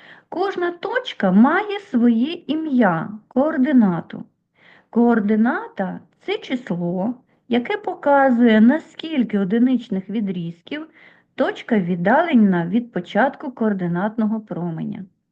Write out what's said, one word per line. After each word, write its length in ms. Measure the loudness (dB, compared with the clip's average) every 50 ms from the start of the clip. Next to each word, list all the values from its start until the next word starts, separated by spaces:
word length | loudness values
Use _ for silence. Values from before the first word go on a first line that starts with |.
| -20 -20 -20 -20 _ _
Кожна 420 | -6 -4 -4 -4 -2 -4 -4 -4
точка 600 | -6 -6 -6 -6 -4 -4 -6 -6 -4 -2 0 4
має 480 | 6 6 6 6 4 2 -2 -4 -6 -8
своє 540 | -6 -4 -2 2 2 2 2 2 0 -2 -4 -8 -8
ім'я, 600 | -6 -6 -4 -4 -2 0 2 2 2 0 -2 -4 -8 -12 -16 -16
координату. 960 | _ -2 0 0 0 0 0 2 4 4 4 4 4 2 -2 -6 -10 -14 -16 -16 _ _ _ _ _ _ _ _ _ -20 _ _ _
Координата — 1080 | 0 2 2 4 4 2 2 2 2 2 2 0 0 -2 -6 -10 -8 -8 -8 -8 -8 -12 -16 _ _ _
це 180 | _ -8 -8
число, 760 | -6 -6 -8 -8 -8 -6 -6 -6 -4 -4 -4 -4 -4 -4 -6 -6 -8 _ _ _ _ _
яке 300 | -2 -2 -2 -2 -2 -6
показує, 840 | -6 -6 -8 -8 -4 0 2 4 4 4 4 4 4 4 6 6 6
на 180 | 6 6 4 2
скільки 600 | -2 -10 -16 -12 -10 -4 -2 -2 -2 0 -2 -2
одиничних 680 | -2 0 2 2 2 2 2 0 -4 -4 -6 -6 -6 -6
відрізків 800 | -6 -6 -4 -4 -6 -6 -8 -10 -10 _ _ -12 -12 -12 -12 -14 _ -20 -20 -20 -20 _ _ _ _
точка 440 | -4 -2 -2 -4 -6 -4 -2 0 0
віддалена 880 | 0 0 -2 -2 0 2 2 2 2 4 4 4 4 4 4 2 0
від 240 | -2 -2 -4 -4 -4
початку 600 | -6 -8 -8 -4 0 0 0 0 -2 -6 -12 -12
координатного 880 | -6 -4 -2 -2 -2 -2 -4 -4 -2 -2 -4 -4 -2 -2 -2 -2 -2 -4
променя. 600 | -6 -8 -10 -8 -8 -8 -8 -8 -8 -8 -10 -10 -14 -18 _ _ _ _